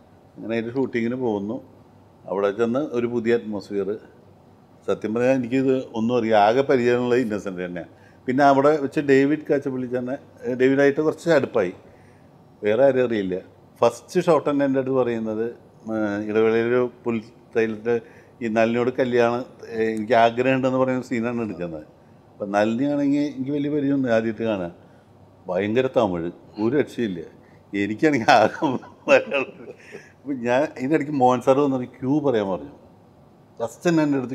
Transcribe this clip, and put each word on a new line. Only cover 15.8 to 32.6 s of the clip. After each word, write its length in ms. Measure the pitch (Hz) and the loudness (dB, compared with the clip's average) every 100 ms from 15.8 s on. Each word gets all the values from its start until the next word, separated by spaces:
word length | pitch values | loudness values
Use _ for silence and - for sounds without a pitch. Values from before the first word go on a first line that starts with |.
| 110 | -8
ഏ, 20 | 110 107 101 107 | -4 -2 -4 -2
ഇടവേളയിലൊരു 640 | 107 110 113 117 123 123 - | 2 2 2 2 0 0 -4
പുൽത്തൈലത്ത് 960 | 120 113 107 - - 120 113 107 113 117 - - - - | -6 -4 -6 -18 -6 -2 -2 -2 -4 -4 -4 -18 -20 -8
ഈ 60 | 117 | -2
നളിനിയോട് 420 | 110 113 120 123 131 | 2 2 2 -2 0
കല്യാണം, 460 | 131 120 117 120 127 - - | 0 2 2 0 -6 -16 -10
ഏ, 140 | 113 110 110 | -4 -2 -4
എനിക്ക് 160 | 107 | 2
ആഗ്രഹമുണ്ടെന്ന് 640 | 117 117 117 127 131 131 131 | 4 4 2 0 0 0 0
പറയുന്ന 240 | 131 127 | 0 -2
സീനാണ് 400 | 123 120 117 120 | -4 -4 -4 -4
എടുക്കുന്നത്. 380 | 110 87 87 78 80 - _ - - | -6 -6 -10 -10 -16 -20 _ -20 -20
അപ്പം 180 | - 104 101 | -12 -2 0
നളിനിയാണെങ്കിൽ 680 | 107 117 143 147 143 143 147 | 0 0 -2 -2 0 0 -2
എനിക്ക് 160 | 127 131 | -6 -6
വലിയ 200 | 147 143 | -4 -2
പരിചയമൊന്നും 420 | 147 139 139 127 113 | -2 0 0 2 0
ആദ്യമായിട്ട് 260 | 113 110 113 | 0 -4 -4
കാണാൻ. 220 | 101 87 87 - - _ - - _ - | -4 -6 -10 -20 -20 _ -20 -20 _ -6
ഭയങ്കര 400 | 90 104 113 127 135 | -2 0 0 0 0
തമിഴ്, 340 | 107 87 85 - - - | 0 -2 -6 -10 -16 -4
ഒരു 100 | 110 143 | 0 0
രക്ഷയില്ല. 400 | 123 - 117 87 76 - - - _ 98 | -2 -4 -6 -6 -12 -20 -20 -20 _ -4
എനിക്കാണെങ്കിൽ 460 | 101 107 160 139 110 | -4 0 0 2 4
ആകെ 360 | 123 107 - 156 | 6 4 2 -4
മലയാളം. 840 | 123 - - - 131 110 139 131 - 120 - - - - _ | -4 -8 -10 4 4 4 -4 -6 -10 -20 -20 -20 -20 -20 _
അപ്പം 160 | 131 135 117 | -10 -6 0
ഞാൻ 140 | 123 156 - | 0 0 -4
ഇതിനിടയ്ക്ക് 340 | 131 156 143 | -2 -2 -2
മോഹൻ 280 | 147 127 123 117 | 2 2 4 4
സാർ 120 | 131 | 4
വന്നൊരു 200 | 143 135 | 2 0
ക്യൂ 360 | 123 - 127 151 139 | -6 -8 -2 0 2
പറയാൻ 200 | 113 98 | 0 0
പറഞ്ഞു. 220 | 90 | -4